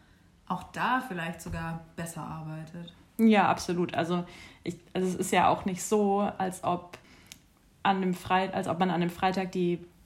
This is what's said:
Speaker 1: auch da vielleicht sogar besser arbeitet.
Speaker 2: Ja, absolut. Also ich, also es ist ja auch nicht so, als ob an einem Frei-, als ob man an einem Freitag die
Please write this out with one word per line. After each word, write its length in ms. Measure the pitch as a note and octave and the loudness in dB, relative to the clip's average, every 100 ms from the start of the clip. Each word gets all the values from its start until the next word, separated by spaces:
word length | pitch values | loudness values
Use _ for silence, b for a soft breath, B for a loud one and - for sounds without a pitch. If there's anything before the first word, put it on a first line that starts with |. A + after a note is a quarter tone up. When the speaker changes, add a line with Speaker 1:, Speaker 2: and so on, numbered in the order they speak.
| B B B B - | B B B B -6
Speaker 1:
auch 160 | F3+ - | -6 -6
da 300 | D#3+ G3 B3+ B3+ | -2 0 0 0
vielleicht 340 | F3 E3 F3+ | -4 -6 -6
sogar 400 | - E3 E3 E3 - - | -8 -6 -6 -8 -10 -10
besser 260 | E3 D#3+ | -10 -8
arbeitet. 720 | D3+ D#3+ D#3 D#3 D#3+ F3 E3+ - - - | -10 -10 -10 -10 -12 -14 -14 -18 -10 4
Speaker 2:
Ja, 300 | A3+ G#3 E3 | 8 8 6
absolut. 460 | - - F3+ E3+ | 2 0 0 0
Also 320 | - E3 F3+ F3 B B B | 0 0 0 -2 B B B
ich, 140 | - F3+ - | -10 -10 -6
also 140 | F#3 F#3 | -2 0
es 80 | F3+ | -2
ist 160 | F#3+ | 0
ja 160 | F#3+ - | 4 4
auch 180 | D#3 G3 | 2 -2
nicht 180 | F3+ | -6
so, 380 | - G#3+ G3+ G3+ G#3 - | 0 2 4 2 0 -2
als 260 | F#3 F#3 | -4 -4
ob 340 | - F3 - - - B B B B _ _ _ | -2 -4 -6 -18 -20 B B B B _ _ _
an 140 | G3 F#3+ | 0 2
einem 160 | F#3 F3+ | 0 -2
Frei-, 360 | - F#3 F#3+ | 0 0 2
als 140 | F#3+ F#3+ | -2 -2
ob 120 | E3 | 0
man 100 | F#3 | 0
an 60 | E3+ | 2
einem 100 | F3 | 0
Freitag 400 | - F#3+ F#3 F#3 | 0 0 0 -2
die 280 | F#3 F3 F3 - - | 0 0 0 -6 -20